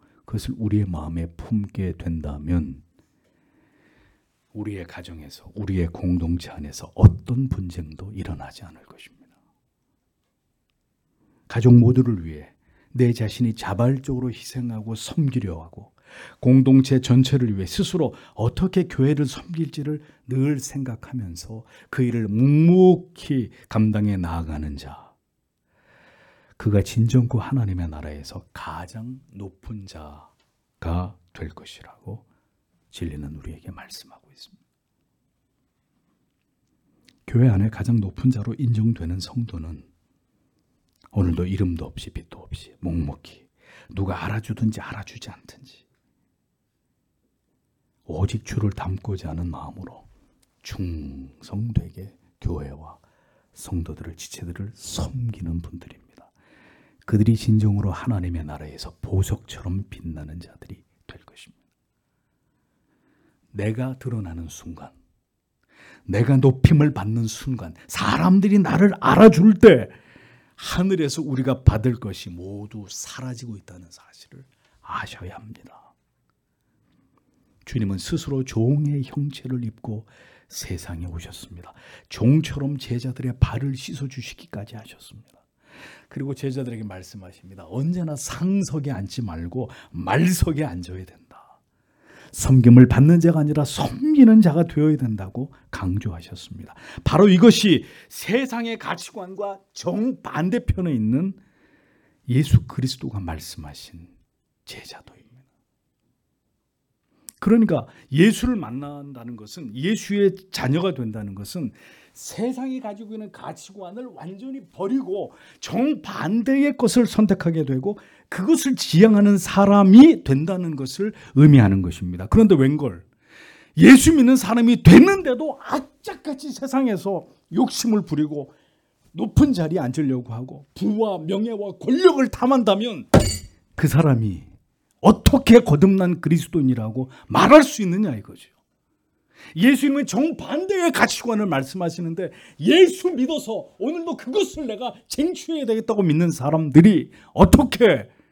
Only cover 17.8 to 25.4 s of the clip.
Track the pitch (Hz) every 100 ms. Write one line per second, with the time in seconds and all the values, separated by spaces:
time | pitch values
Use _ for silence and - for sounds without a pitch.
17.8 | 185 175 131 - - - 110 - 185 185
18.8 | 156 - 135 147 131 - - 165 147 151
19.8 | 143 147 - _ - 131 139 139 - 139
20.8 | 127 110 - 123 95 85 - 113 - -
21.8 | - - 123 117 107 107 139 151 165 180
22.8 | 185 175 - - - 135 107 - - 110
23.8 | 107 104 104 95 85 82 80 76 76 71
24.8 | 71 - _ _ _ _